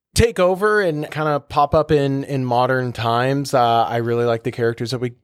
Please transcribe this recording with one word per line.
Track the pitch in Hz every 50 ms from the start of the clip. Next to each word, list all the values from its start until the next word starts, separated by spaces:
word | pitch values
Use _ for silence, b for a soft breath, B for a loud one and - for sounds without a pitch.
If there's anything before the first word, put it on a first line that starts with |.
| _ _ -
take | - 220 240 220 -
over | 180 180 190 180 202 214 214 214
and | 202 175 156 147 151 143
kinda | - 147 156 156 147 143
pop | - - - 151 143 143 -
up | 160 147 -
in, | 160 147 139 139 139 135 139
in | - 143 135 127
modern | 127 120 120 127 127 131 127 127 123 117
times. | - 117 117 117 120 123 131 139 143 143 135 -
Uh, | 131 120 117 117 117 113
I | - 117 120
really | 117 120 117 117 120
like | 120 117 113 -
the | 131 113
characters | - 120 117 117 - 120 110
that | 127 123
we | 120 123 120 _